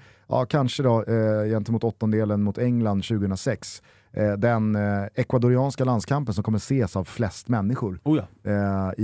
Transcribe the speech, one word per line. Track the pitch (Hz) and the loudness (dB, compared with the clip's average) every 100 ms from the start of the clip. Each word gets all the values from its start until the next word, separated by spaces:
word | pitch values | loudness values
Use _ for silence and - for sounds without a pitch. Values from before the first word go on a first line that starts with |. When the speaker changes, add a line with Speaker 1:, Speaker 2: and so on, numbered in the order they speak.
| - _ - | -6 _ -4
Speaker 1:
ja, | 123 127 | -2 0
kanske | 151 127 - | 0 0 0
då, | 131 113 | 2 2
eh, | 107 113 110 107 107 | 2 2 2 2 0
gentemot | 110 101 113 | 0 0 0
åttondelen | 117 - 110 107 107 104 | -2 0 0 2 2 2
mot | 104 98 | 0 0
England | 123 120 113 98 | 0 2 2 0
tjugohundrasex. | 92 110 98 95 - 110 - - - _ _ | -2 -2 0 -2 -2 -4 -6 -16 -20 _ _
Eh, | - 107 | -2 0
den, | 101 120 117 110 104 | 2 2 2 2 0
eh, | 104 101 101 | 0 -2 -2
ecuadorianska | - 127 131 120 123 139 127 | -4 0 2 4 4 0 -2
landskampen | 127 120 - 139 139 | 0 0 0 -2 -2
som | 95 | -2
kommer | 107 110 | 0 -2
ses | - 135 110 98 | 0 0 0 -2
av | |
flest | 92 - 110 - - | -4 -4 -4 -4 -4
människor, | 123 98 127 110 90 | -2 0 -2 -4 -4
Speaker 2:
Oh | - 151 | 0 0
ja. | - - 101 | -2 -8 -4
Speaker 1:
eh, | 101 101 98 95 - | 0 0 0 -2 -2